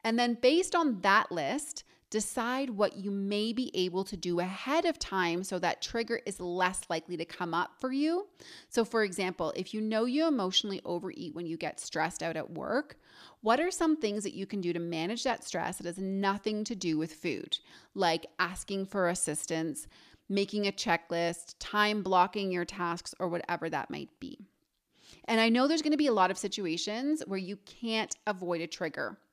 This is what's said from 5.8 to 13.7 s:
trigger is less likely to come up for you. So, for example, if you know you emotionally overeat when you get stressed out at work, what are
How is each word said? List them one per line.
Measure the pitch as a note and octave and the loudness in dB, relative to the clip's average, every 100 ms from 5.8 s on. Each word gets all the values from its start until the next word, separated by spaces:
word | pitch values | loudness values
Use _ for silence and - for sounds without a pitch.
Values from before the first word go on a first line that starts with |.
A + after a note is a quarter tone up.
trigger | - A#3 A#3 A#3 - | -4 -4 -2 -4 -4
is | F#3+ | -6
less | F3+ F3 F3+ F#3 - | -4 2 2 0 -4
likely | E3 D#3+ F3 | -4 -4 -6
to | |
come | E3 - F3 | -6 -4 0
up | E3 - - | 0 -2 -4
for | C4 | -2
you. | C4+ D4+ F4 G#4 _ - - - | 2 2 2 -2 _ -20 -20 -2
So, | - | 0
for | A3 A#3 | 2 2
example, | G#3 F3+ F#3 F#3 E3 - | 2 0 -2 0 -2 -2
if | F#3 | -6
you | G#3+ | -4
know | G#3+ A3 | 0 2
you | B3 C#4 E4 | 2 2 4
emotionally | C4+ F#3 F#3+ G#3 G3 | 2 2 0 0 -6
overeat | - F3 F#3 - F3 | -4 -4 -4 -8 -10
when | D3 F3 | -6 -6
you | D#3+ | -4
get | E3 - | -6 -6
stressed | - D#3+ D#3+ - | -6 -2 -2 -2
out | E3 D#3+ | -4 -4
at | - | -6
work, | E3 C3+ A#3 - - _ - - - | -8 -2 -2 -2 -16 _ -20 -20 -4
what | G#3+ B3 | 2 2
are | F4 | 2